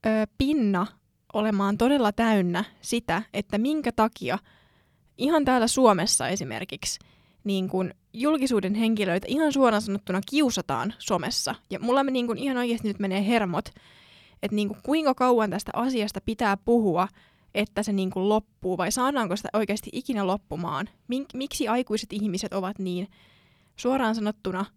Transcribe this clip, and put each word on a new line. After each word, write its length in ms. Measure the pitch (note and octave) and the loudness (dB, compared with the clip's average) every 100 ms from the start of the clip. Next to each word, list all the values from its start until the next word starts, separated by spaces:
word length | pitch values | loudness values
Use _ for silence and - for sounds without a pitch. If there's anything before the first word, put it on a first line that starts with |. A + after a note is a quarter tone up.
| A3+ | 2
ö, 20 | A3 G#3+ _ | 2 0 _
pinna 480 | C4+ D#4 G#3+ F#3+ G3 - _ _ _ | 0 2 2 2 -2 -6 _ _ _
olemaan 460 | G#3+ G#3+ G3+ G3 G#3 | -2 0 2 0 2
todella 340 | A#3 C#4+ A3 | 4 4 2
täynnä 520 | G3+ A3+ G#3+ F3 F3 G#3+ - | 2 2 4 2 0 -4 -10
sitä, 420 | - A#3+ - E3+ G#3+ | -4 -4 -2 -4 -2
että 240 | G3+ G3+ G#3 | -8 -4 -2
minkä 340 | B3+ D#4 B3+ | 0 0 -2
takia 460 | A#3 A3 - B2 E3+ - _ _ _ _ _ _ - | 0 0 0 -4 -4 -6 _ _ _ _ _ _ -4
ihan 260 | C4 D#4+ | 2 2
täällä 220 | C4+ B3+ A#3 | 4 2 2
Suomessa 600 | - B3 F#3+ D#3 - B2+ | 4 6 6 2 0 0
esimerkiksi 720 | G3+ C3+ A2 - C#3+ - - - _ _ _ | -4 -4 -8 -8 -8 -8 -8 -12 _ _ _
niin 240 | G#3 G3 F#3 | -2 -2 0
kuin 260 | F#3+ F#3 - _ | -2 -4 -6 _
julkisuuden 640 | A3+ C#4 D#4 C4 A3+ F#3+ | -2 0 2 2 0 0
henkilöitä 520 | G#3 A3+ A3 F#3+ F3 - | 0 2 2 0 0 -2
ihan 220 | C4+ D#4 | 0 2
suoraan 300 | C#4 B3+ G#3 | 4 4 4
sanottuna 380 | A3 G3 - F#3 G3 | 0 -6 -2 -4 0
kiusataan 640 | C#4 C#4+ A3+ - C3 C#3+ - | 2 2 0 -4 -2 -4 -6
somessa. 560 | - F#3+ E3 - - - _ | -4 -2 -2 -4 -4 -8 _
Ja 80 | F#3+ | -6
mulla 240 | A3+ C4 | 0 2
me 60 | C#4 | 2
niin 160 | C4 A#3+ | 0 -2
kuin 120 | A3 | -2
ihan 180 | C#4 B3+ | -2 -2
oikeasti 320 | A#3+ A3+ G#3+ | -2 -2 -2
nyt 100 | G3+ | -2
menee 280 | G3 F#3+ G3+ | -2 0 2
hermot, 420 | A#3 G3 E3+ - - - - - - - _ | 2 2 -2 -4 -16 -20 -20 -20 -20 -20 _
että 120 | G#3 | -4
niin 140 | G#3 G3+ | -2 -2
kuin 120 | G#3 | -4
kuinka 320 | - D#4 D4+ | -2 2 2
kauan 360 | C4 B3+ A#3+ G#3+ | 2 4 4 2
tästä 200 | G3 - | -2 -6
asiasta 460 | - B3 B3+ G#3 - | -4 -2 0 -2 -6
pitää 360 | - A3 A3+ G3 | -8 -2 0 0
puhua, 520 | - A#3 G#3+ E3 F#3+ _ _ _ _ | 2 2 4 2 -2 _ _ _ _
että 280 | - G#3+ - | -4 -2 -2
se 100 | G#3 | -2
niin 180 | G3 F#3+ | 0 0
kuin 180 | F#3+ G3 | 0 2
loppuu, 500 | G#3 - _ F3+ F3+ | 0 -2 _ -6 -2
vai 140 | F3 | -2
saadaanko 440 | - B3+ C#4+ G#3+ G3 | 0 0 0 -2 -4
sitä 120 | - | -2
oikeasti 380 | G#3+ G#3+ G#3+ - | -2 0 -4 -6
ikinä 340 | - - A3+ G3 | -10 -4 -2 0
loppumaan? 640 | G3+ _ D3 - C#3+ G#3+ _ _ | -2 _ -8 -4 -4 -6 _ _
Mink-, 260 | B3 C#4 A#3+ | -8 -6 -8
miksi 300 | C#4 - A#3+ | -8 -4 -2
aikuiset 440 | A#3+ B3+ G#3+ - | 0 0 -4 -4
ihmiset 400 | G#3 G#3 F3+ G#3+ | -4 -4 -4 -4
ovat 240 | G3 F#3 G3 | -4 -6 -6
niin 300 | F#3+ F3+ G3 _ _ _ _ _ _ - | -4 -4 -6 _ _ _ _ _ _ -6
suoraan 380 | B3 C4 A#3 | -2 0 0
sanottuna 500 | A3+ G#3 G#3+ F#3+ F3+ G3 | 0 -2 -4 -6 -4 -6